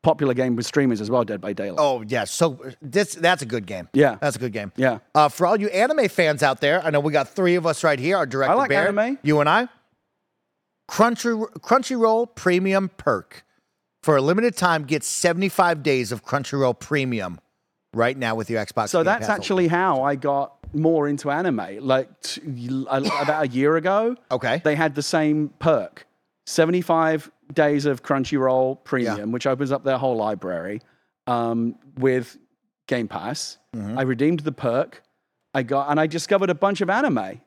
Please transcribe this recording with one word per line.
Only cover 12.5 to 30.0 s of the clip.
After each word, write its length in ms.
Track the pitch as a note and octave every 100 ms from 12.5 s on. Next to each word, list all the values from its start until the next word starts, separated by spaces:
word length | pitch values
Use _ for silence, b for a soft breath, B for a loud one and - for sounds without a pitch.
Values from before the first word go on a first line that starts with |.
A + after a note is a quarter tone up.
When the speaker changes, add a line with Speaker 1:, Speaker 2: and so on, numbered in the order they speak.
| F3+ F#3+ G3 F#3+ -
Speaker 2:
Perk. 460 | - G#2 - - _ _ _ _ _ _
For 120 | - D3
a 60 |
limited 340 | C3+ F#3 A#3 -
time, 280 | F3+ D#3+ C#3
get 180 | D3+
seventy-five 800 | - - F3 E3+ G3 - F3 D#3+
days 280 | C#3+ C3 A2
of 100 | A2+
Crunchyroll 560 | - C#3+ C3+ C#3 C3 A#2
Premium 600 | - D3+ C3 A#2 F#2 E2+ _ _ _ _ _
right 240 | A2+ A#2 C3+
now 180 | A#2+ A2+
with 140 | G#2+
your 140 | A2+ G#2
Xbox 240 | - G#2+
Speaker 1:
So 100 | F3
Speaker 2:
Game 60 | E3
Speaker 1:
that's 220 | A3+ A3
Speaker 2:
Pass 80 | G3+
Speaker 1:
actually 280 | G3+ F#3+ E3+
Speaker 2:
Ultimate. 120 | F3
Speaker 1:
how 260 | F#3+ C#3
I 120 | C#3 C#3
got 380 | C#3+ C#3 C#3 _ -
more 360 | D3 D#3+ D#3+ D3
into 200 | C#3+ C#3+
anime. 500 | C#3+ F3+ A#2 F2+ G2+
Like, 400 | C3+ C3 C3 _
t-, 200 | - - D#3+
y-, 400 | B2 A#2+ C3 C3+
a-, 320 | C3+ C#3 -
about 220 | D3 D3+
a 40 | C#3+
year 260 | B2 C#3+ D#3+
ago, 400 | E3+ G3+ A3+ B3 _
Speaker 2:
Okay. 300 | B2+ A#2+ C#3
Speaker 1:
they 120 | D#3+ D3+
had 200 | D#3+ C#3+
the 60 |
same 480 | C#3 E3+ D3+ D3+ D3 _
perk. 460 | E3 C#3+ F#2 - - _ _ _ -
Seventy-five 840 | - D#3+ F3+ E3+ E3 D#3+ D#3+ - _ _
days 320 | D3 D3 D3 D3
of 180 | B2+
Crunchyroll 800 | - C#3 B2+ C#3+ C3 C3 C3 C3+ -
Premium, 320 | C3 A#2+ G#2
Speaker 2:
Yeah. 80 | G#2+
Speaker 1:
which 200 | B2 C3+
opens 260 | C3 C#3
up 100 | C3+
their 140 | C3+
whole 180 | C3